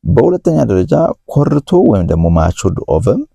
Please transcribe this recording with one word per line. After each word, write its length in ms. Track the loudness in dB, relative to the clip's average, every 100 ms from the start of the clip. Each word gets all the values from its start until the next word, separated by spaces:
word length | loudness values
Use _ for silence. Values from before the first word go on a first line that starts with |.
በሁለተኛ 540 | 0 2 2 0 -2 0
ደረጃ፣ 280 | 0 0 0 0 -2 -4 -6
ኮርቶ 440 | -2 0 -2 0 2
ወይም 220 | 2 2 0
ደግሞ 200 | 0 2
ማቹርድ 480 | 2 0 0 -4 -4 -4
ኦቨም 320 | -2 0 -2 -6